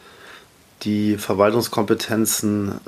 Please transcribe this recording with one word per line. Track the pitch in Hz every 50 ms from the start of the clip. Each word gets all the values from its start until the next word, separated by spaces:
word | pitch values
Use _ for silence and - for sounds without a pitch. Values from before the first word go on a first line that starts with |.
| - - - - - - - - - _ _ _ _ _ _ _
die | - 107 104 104 107 104 104
Verwaltungskompetenzen, | 101 - - 104 95 101 107 110 120 117 - - 117 104 107 113 113 - - 110 110 110 104 - - 110 104 104 104 101 98 - - -